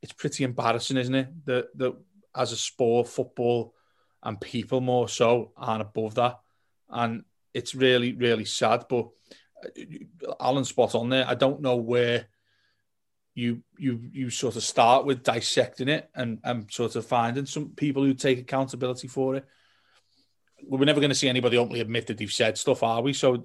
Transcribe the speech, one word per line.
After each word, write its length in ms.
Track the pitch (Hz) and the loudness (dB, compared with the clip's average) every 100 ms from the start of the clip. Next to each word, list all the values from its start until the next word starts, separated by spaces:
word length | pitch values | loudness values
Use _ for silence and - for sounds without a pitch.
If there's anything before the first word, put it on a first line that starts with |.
It's 120 | - | -20
pretty 320 | - 143 - 131 | -8 -8 -4 -4
embarrassing, 500 | 123 117 117 - 135 | -2 0 0 -2 -2
isn't 200 | 123 131 | 0 -2
it? 300 | 131 165 143 | -2 -8 -4
That, 320 | 123 - - | -4 -4 -4
that 180 | 127 123 - _ _ | -4 -4 -14 _ _
as 200 | 131 123 | -6 -4
a 40 | 113 | -4
sport, 520 | - - 120 120 117 | -8 0 2 2 0
football 640 | - 127 - 120 120 113 _ _ _ _ _ | -4 -8 -2 0 0 -2 _ _ _ _ _
and 180 | 117 104 | -10 -10
people 420 | - 117 110 131 | -8 -6 -2 -2
more 260 | 127 123 110 | 0 0 0
so 460 | - 117 120 107 - | 2 4 4 0 -8
aren't 260 | 127 110 | -6 -4
above 340 | 107 - 110 113 | -4 -6 -4 0
that. 240 | 120 123 _ _ _ _ _ | 0 -2 _ _ _ _ _
And 340 | 120 117 113 - _ _ | -4 -4 -4 -12 _ _
it's 200 | 123 123 | -10 -10
really, 380 | 131 131 123 123 | 2 4 6 2
really 320 | 120 120 110 | 0 0 0
sad. 420 | 101 - 113 120 - | -2 0 2 2 0
But, 180 | 120 110 _ _ - _ - | -4 -4 _ _ -20 _ -18
uh, 720 | - - - - - _ - - | -18 -16 -16 -16 -18 _ -12 -4
Alan's 260 | 123 139 123 | 0 0 0
spot 260 | - 113 | 2 2
on 140 | 113 117 | 2 0
there. 180 | 131 127 | 0 0
I 100 | 120 | 2
don't 260 | 135 143 | 0 2
know 160 | 139 123 | 0 0
where 500 | 117 123 120 120 120 _ _ _ _ _ _ _ _ _ _ | 2 2 2 0 -4 _ _ _ _ _ _ _ _ _ _
you, 300 | - 120 117 - _ | -4 -2 -4 -8 _
you, 240 | 135 120 120 | -4 -4 -8
you 180 | 139 123 | -8 -6
sort 280 | - 127 110 | -4 -4 -4
of 60 | |
start 420 | - - 117 131 139 | -4 4 6 6 4
with 180 | 131 | 0
dissecting 640 | - 117 - - 113 - 131 | 0 0 0 2 0 -2 -2
it 220 | 156 - | -2 -4
and, 260 | - 120 110 | -8 -6 -6
and 260 | 123 120 107 | -6 -6 -6
sort 280 | - 117 117 | -4 -4 -4
of 80 | 110 | -2
finding 400 | 123 117 127 139 | 0 0 -2 -6
some 240 | 156 147 | -8 -10
people 340 | - 143 135 | -4 -2 2
who 100 | 139 | 2
take 260 | 131 139 127 | 2 2 0
accountability 680 | 127 135 135 127 127 127 127 | 0 -2 -2 -4 -6 -6 -8
for 280 | - 131 135 | -2 -2 -2
it. 100 | 135 _ _ _ _ _ _ _ _ _ _ _ - | -8 _ _ _ _ _ _ _ _ _ _ _ -6
We're 160 | 135 | 2
never 160 | 143 147 | 4 6
gonna 160 | 143 131 | 4 2
see 140 | 139 | 2
anybody 280 | 127 120 120 | 2 4 4
openly 220 | 120 120 | 2 -2
admit 280 | 110 117 113 | -4 -4 -4
that 100 | 107 | -6
they've 120 | 104 | -6
said 280 | - 110 107 | 0 0 2
stuff, 260 | - 127 | 0 0
are 180 | 113 117 | 2 0
we? 120 | 131 | -2
So 300 | 135 135 123 | 2 2 2